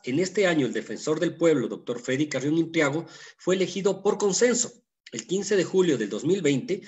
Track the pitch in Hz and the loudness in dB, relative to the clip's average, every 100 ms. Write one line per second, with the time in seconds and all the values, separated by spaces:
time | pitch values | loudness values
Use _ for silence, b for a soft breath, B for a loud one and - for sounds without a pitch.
0 | - 135 185 180 190 160 127 107 - 107 | -4 -2 0 2 2 2 0 -2 -6 -6
1 | - 156 170 - 170 147 110 98 - 120 | -4 -2 -2 2 4 4 0 -6 -8 -8
2 | - 131 147 131 139 160 160 165 147 147 | -4 -2 -2 -2 0 0 0 0 0 0
3 | - B B - - 185 175 196 196 190 | -6 B B -8 -2 0 0 0 0 0
4 | 202 202 208 185 247 233 - - _ _ | 0 0 0 2 2 2 -2 -8 _ _
5 | - 117 - 185 202 208 147 185 180 131 | -14 -12 -4 -4 0 0 2 2 2 2
6 | 104 104 127 196 151 139 - 196 | 0 -4 0 0 2 0 0 -6